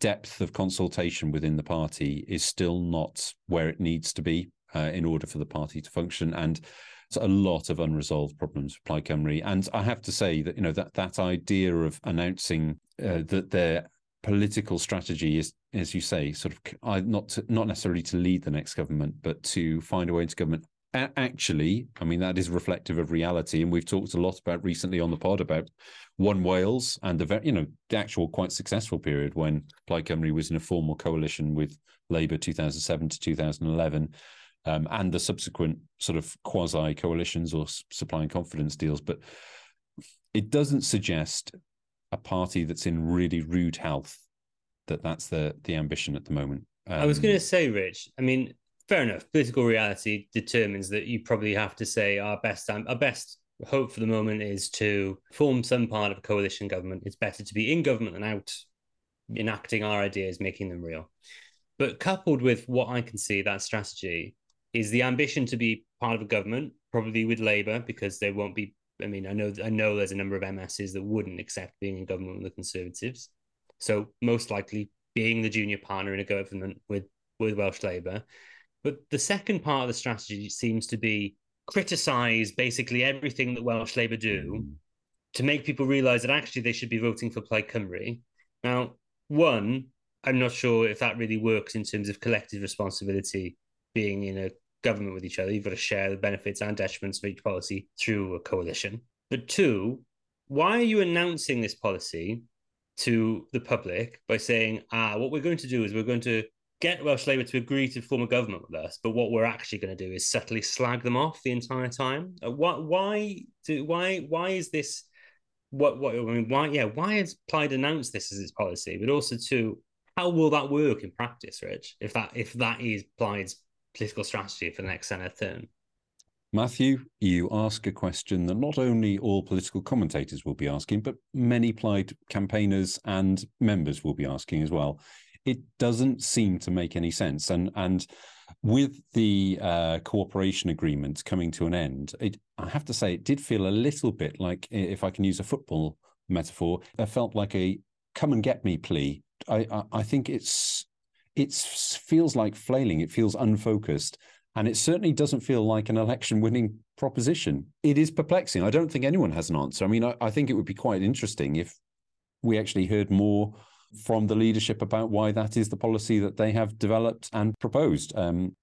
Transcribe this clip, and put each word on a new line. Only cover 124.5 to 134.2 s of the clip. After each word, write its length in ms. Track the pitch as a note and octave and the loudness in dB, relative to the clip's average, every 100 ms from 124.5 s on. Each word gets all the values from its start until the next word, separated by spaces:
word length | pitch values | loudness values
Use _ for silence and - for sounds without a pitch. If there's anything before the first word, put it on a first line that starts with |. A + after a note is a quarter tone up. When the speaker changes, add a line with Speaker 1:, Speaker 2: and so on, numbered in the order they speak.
| - E2+ | -8 -8
Speaker 2:
for 140 | - | -6
the 60 | F#2+ | -6
next 200 | F2+ - | -6 -6
Senedd 280 | F#2+ F2+ - | -6 -8 -6
term? 300 | G2 - - _ _ _ _ _ _ _ _ | -8 -8 -14 _ _ _ _ _ _ _ _
Speaker 1:
Matthew, 540 | G#2 A2 - C3 C3+ - _ | 0 0 4 4 4 0 _
you 300 | G2 F2 F2+ | 4 4 2
ask 360 | G#2 A2 G#2+ G2+ | 2 0 0 -4
a 40 | |
question 540 | F#2 F#2 F2 - F#2+ F2 | -2 -4 -4 -2 0 2
that 80 | G2+ | 0
not 220 | C#3+ D3 | 0 2
only 400 | B2+ A#2 A2 G2 | 4 4 4 2
all 260 | A2+ G2 | 2 2
political 380 | - F#2+ F#2 F#2+ | 2 -2 0 -6
commentators 640 | - B2 E2+ D2 C2+ C#2 - | 0 2 2 0 -4 -6 -6
will 80 | |
be 140 | C#2 C#2+ | -2 -2
asking, 340 | D2 - G#2+ | -2 0 0
but 140 | A2 - _ | 0 -6 _
many 400 | C#3 A#2+ A#2+ A#2 | 0 2 4 2
Plaid 420 | G#2+ A2+ G2+ G2 - _ | 2 0 2 0 -6 _
campaigners 720 | G2+ G2 G#2+ G2+ F#2+ F#2 - - | -4 0 2 4 4 2 -2 -2
and 380 | F#2+ F#2+ F#2+ A2 _ | 2 2 2 -2 _
members 440 | A#2 G2+ D2+ C#2+ | 2 4 2 -2
will 100 | D#2 | -2
be 120 | C#2+ | -2